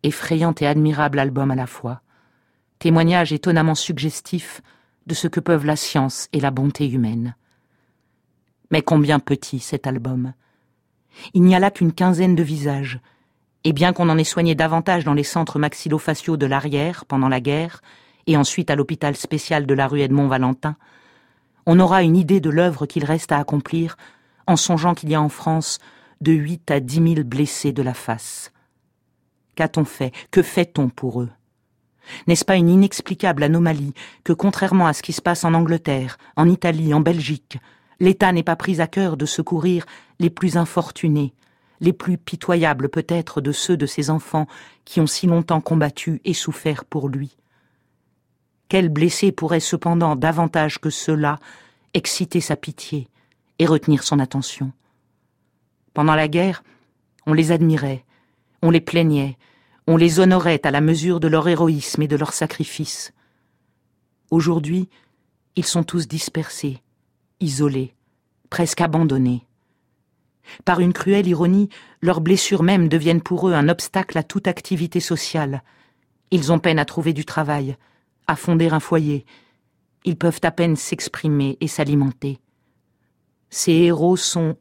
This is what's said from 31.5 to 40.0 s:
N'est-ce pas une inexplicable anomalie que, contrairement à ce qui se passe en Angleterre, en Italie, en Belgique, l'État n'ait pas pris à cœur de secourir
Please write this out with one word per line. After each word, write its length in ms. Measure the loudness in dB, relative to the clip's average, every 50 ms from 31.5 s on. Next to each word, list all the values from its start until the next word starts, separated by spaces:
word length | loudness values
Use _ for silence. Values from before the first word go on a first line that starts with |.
| _ _ _ _ _ _ _ _ _ _ _ -20 -20 -6 0
N'est-ce 180 | 0 0 0 2
pas 120 | 2 2
une 120 | 4 6 6
inexplicable 760 | 6 6 6 4 2 -6 -8 -8 -6 -2 0 0 0 2 2
anomalie 500 | 2 2 2 2 2 0 -2 -4 -8 -8 -12 -18 -20 -20 _ _
que, 80 | -2
contrairement 540 | 0 2 2 0 0 0 -2 2 2 4 4
à 60 | 4
ce 100 | 0 -2
qui 100 | -6 -10
se 100 | -10 -4
passe 220 | -2 -2 -2 0 0
en 100 | 2 2
Angleterre, 640 | 2 2 2 0 -2 -2 -4 -4 -4 -4 -8 -10 _ _ -10 _
en 120 | 4 4 4
Italie, 440 | 4 4 0 -2 0 0 0 2
en 80 | 2 2
Belgique, 580 | 2 2 0 0 -2 -4 -6 -6 _ _ -16 -16 _ _ _ _ _ _ _ _
l'État 320 | 2 2 4 4 2 2
n'ait 100 | 2 2
pas 140 | 0 0 -2
pris 240 | -2 -2 -4 0 0
à 60 | -2
cœur 300 | -2 0 -2 -2 -2 -2
de 80 | -2 -4
secourir 640 | -4 -4 -4 -4 -2 -2 0 0 0 0 0 -4 -8 -20 -20